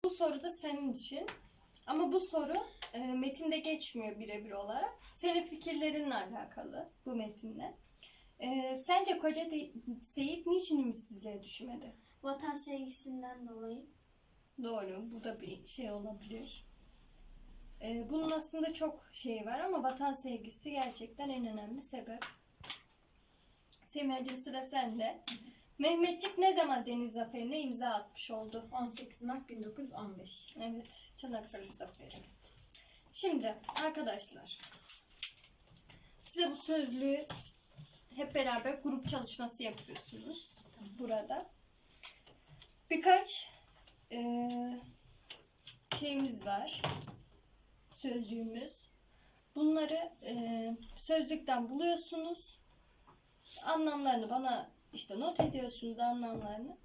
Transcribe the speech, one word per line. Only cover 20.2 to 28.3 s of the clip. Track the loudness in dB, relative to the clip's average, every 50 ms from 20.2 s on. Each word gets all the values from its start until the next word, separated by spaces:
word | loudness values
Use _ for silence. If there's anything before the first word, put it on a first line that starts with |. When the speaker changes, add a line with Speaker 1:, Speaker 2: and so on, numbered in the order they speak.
| -2 -4 -4 -4 -6 -8 -12 -8 -6 -4
Speaker 1:
gerçekten | 0 0 0 0 -2 -6 -10 -10 -6 -4 -2 -2
en | 0 0 -2 -2
önemli | -2 -4 -6 -6 -8 -8
sebep. | -8 -8 -8 -8 -8 -8 -8 -8 -8 -8 -10 -14 _ _ -20 _ -6 -6 -6 -6 -6 _ -20 _ _ _ _ -20 -20 _ _ _ -20 -20 -20 _ _ _ -20 -20 -12
Semiha'cığım, | -8 -4 0 0 0 0 0 -2 -2 -4 -6
sıra | -6 -4 -4 -4 -4
sende. | 0 0 0 0 2 0 0 0 0 0 -2 -4 -4 -4 -4 -6 -14 -18 -20 -20 -20 -4 4
Mehmetçik | 6 6 8 8 6 6 4 2 0 -2 4 8
ne | 8 8 10
zaman | 10 6 6 6 2 2
Deniz | 0 0 0 0 0 0
Zaferi'ne | -2 -4 -2 -2 -4 -2 0 0 0
imza | 0 0 -2 0 0 2
atmış | 2 0 0 -2 -8 -8 -6 -4